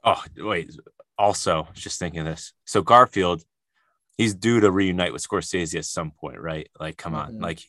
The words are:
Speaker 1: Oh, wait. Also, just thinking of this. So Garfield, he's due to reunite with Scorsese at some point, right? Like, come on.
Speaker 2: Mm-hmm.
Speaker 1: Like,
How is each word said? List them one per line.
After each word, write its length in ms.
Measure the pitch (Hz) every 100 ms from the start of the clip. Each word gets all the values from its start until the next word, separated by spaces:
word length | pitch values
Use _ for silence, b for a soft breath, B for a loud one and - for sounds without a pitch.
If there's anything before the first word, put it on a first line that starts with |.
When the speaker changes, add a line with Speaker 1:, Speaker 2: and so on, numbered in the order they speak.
Speaker 1:
Oh, 200 | 117 85 - 78
wait. 340 | 98 92 80 76 - _ - -
Also, 520 | 101 98 - 80 80 -
just 240 | - -
thinking 220 | 87 82
of 40 | 80
this. 280 | 78 - _ -
So 160 | -
Garfield, 640 | 80 120 123 - 90 85 - _ _ _ _ _ _ -
he's 160 | 113
due 260 | 98 110 117
to 100 | 104
reunite 420 | 95 95 90 90
with 120 | - -
Scorsese 520 | 101 82 95 82 82
at 80 | 78
some 260 | - 80
point, 280 | - 76 64
right? 300 | 82 78 - _
Like, 180 | 78 78
come 160 | 85 78
on. 180 | 71
Speaker 2:
Mm-hmm. 100 | 110
Speaker 1:
Like, 180 | 87 82